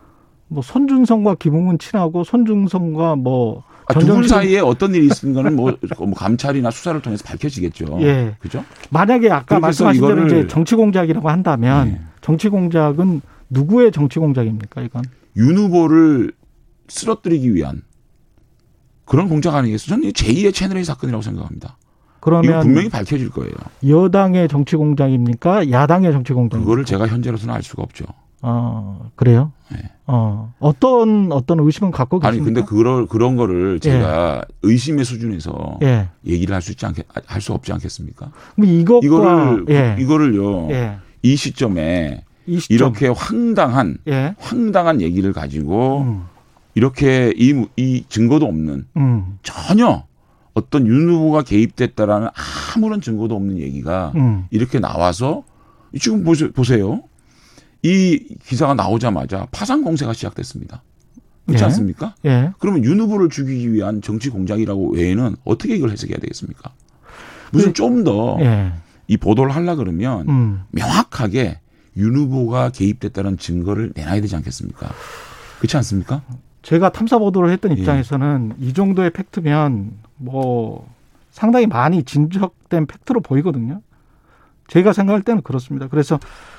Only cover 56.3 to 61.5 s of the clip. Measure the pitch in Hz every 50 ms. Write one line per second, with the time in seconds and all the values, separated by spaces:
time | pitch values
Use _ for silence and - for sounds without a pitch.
56.3 | 170 143 156 - - - 127 120 131 110 98 95 135 233 - - _ _ _ _
57.3 | _ _ _ _ _ _ - _ _ _ - 160 185 190 190 180 160 - - -
58.3 | - - - - 127 117 160 139 139 117 95 92 104 117 123 120 101 80 67 65
59.3 | - 95 104 123 - - 208 214 262 302 294 170 165 139 - 113 113 - - 98
60.3 | - - - - - - - - - - _ _ _ _ _ _ _ - - _
61.3 | _ _ _ -